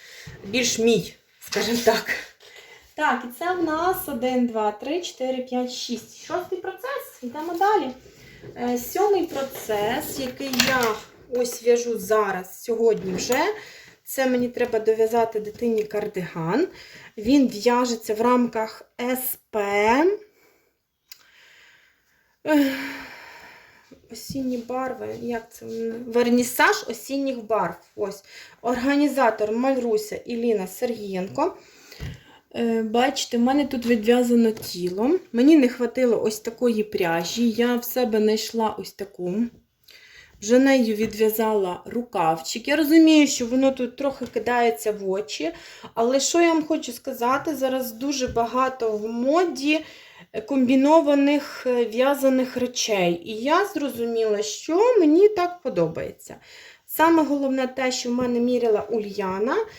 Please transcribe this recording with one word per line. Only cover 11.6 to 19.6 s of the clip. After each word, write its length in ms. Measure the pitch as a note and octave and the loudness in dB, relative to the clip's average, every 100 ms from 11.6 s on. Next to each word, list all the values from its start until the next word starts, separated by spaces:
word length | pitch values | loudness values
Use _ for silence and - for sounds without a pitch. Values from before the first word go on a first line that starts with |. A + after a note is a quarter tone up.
в'яжу 360 | A#3 A#3 A#3+ G#3+ | 0 0 -2 -8
зараз, 640 | F#3 G#3+ G3+ F#3+ - - | -2 0 0 -6 -10 -14
сьогодні 520 | - A3+ A3+ F3+ F#3+ | -8 0 0 0 -4
вже. 400 | F3+ - C4 F#4 G#4+ - - - _ | -6 -2 0 -2 -4 -14 -20 -20 _
Це 220 | - - B3+ | -10 -2 0
мені 220 | B3 B3 | 0 -2
треба 300 | - A#3+ A3 | -2 -2 0
дов'язати 600 | A3 A3 A3 A#3 A3+ G#3+ | 0 2 2 2 0 -2
дитині 440 | G#3 - A#3+ A3 | -8 -4 -2 0
кардиган. 840 | G#3+ G#3 G3+ F#3 E3 E3+ D#3+ A#3 F#4 - - - - - | -2 -4 -4 -6 -8 -6 -2 0 0 -6 -20 -20 -18 -6
Він 320 | G#3 C#4+ B3+ | 2 4 4
в'яжеться 680 | G#3 A#3 A#3+ B3 A3+ - | 2 2 2 0 -4 -4
в 60 | G#3+ | 0
рамках 600 | A#3+ B3 A#3 A3+ A3 - - - | 2 4 2 -2 -6 -10 -20 -8
С 380 | B3 B3+ - - _ | -4 -4 -6 -10 _
П. 540 | G#3+ | -4